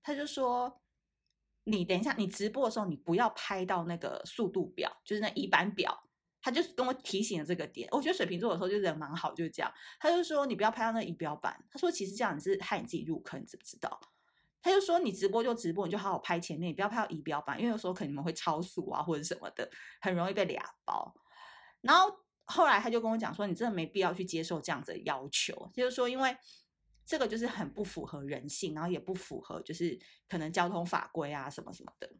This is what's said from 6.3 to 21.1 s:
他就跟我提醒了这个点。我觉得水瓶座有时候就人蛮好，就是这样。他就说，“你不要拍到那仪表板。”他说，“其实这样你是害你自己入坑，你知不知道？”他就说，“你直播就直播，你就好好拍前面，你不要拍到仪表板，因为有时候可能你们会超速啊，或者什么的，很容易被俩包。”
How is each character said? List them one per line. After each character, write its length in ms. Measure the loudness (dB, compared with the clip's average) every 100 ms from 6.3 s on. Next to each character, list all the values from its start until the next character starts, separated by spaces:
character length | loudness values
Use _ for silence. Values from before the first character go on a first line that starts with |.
| _
他 60 | 0
就 100 | 0 0
跟 100 | 0
我 80 | 0
提 300 | 0 -2 0
醒 160 | 0 -2
了 80 | 0
这 80 |
个 100 | -2
点。 240 | -2 -8 0
我 100 | 2
觉 80 | 2
得 40 | 2
水 100 | 0
瓶 140 | 0
座 100 | 0
有 60 | 0
时 40 |
候 80 | 0
就 80 | 2
人 220 | 2 0
蛮 160 | -4
好， 180 | -2 -4
就 120 | -2
是 60 | -4
这 120 | -2
样。 100 | -4 -6 -20 0
他 100 | 4
就 140 | 4
说 200 | 4 2 2
，“你 100 | 2
不 80 |
要 80 | 2
拍 100 | 2
到 80 | 0
那 100 | 0
仪 120 | -2
表 240 | -4 -4 -2
板。” 280 | -4 -6 -14
他 80 | 0
说 100 | 0
，“其 120 | 0
实 120 | -6 -2
这 80 |
样 120 | -2 0
你 40 |
是 200 | 0 -2
害 200 | 0 -2
你 40 |
自 120 | -2 -6
己 80 |
入 160 | -4 -6
坑， 200 | -6 -10
你 60 | -12
知 100 | -14
不 60 |
知 160 | -14 -8
道？” 220 | -8 -8 -16 _ _ _ _ _
他 80 | 4
就 120 | 4
说 180 | 6 4
，“你 140 | 4
直 160 | 2 2
播 120 | 4
就 140 | 2
直 180 | 2 0
播， 140 | 0 0
你 60 |
就 40 | 0
好 140 | 0
好 80 | -2
拍 220 | 2 0
前 180 | 0 -4
面， 120 | -4
你 40 |
不 60 | -2
要 80 | -2
拍 80 | 0
到 120 | -2
仪 140 | -4
表 180 | -4 -4
板， 200 | -2 -2
因 40 |
为 60 | 0
有 80 | 0
时 80 | -2
候 80 |
可 60 | -2
能 100 | -4
你 20 |
们 120 | -2
会 80 | -2
超 280 | 0 0 0
速 300 | -2 -4 -4
啊， 100 | -2
或 160 | 0 -2
者 60 |
什 160 | -2 -4
么 100 | -6
的， 200 | -6 -8 -8 -18 -4
很 120 | 0
容 160 | 2 0
易 60 |
被 100 | 0 0
俩 140 | -2 -8 -10
包。” 300 | -4 -2 -4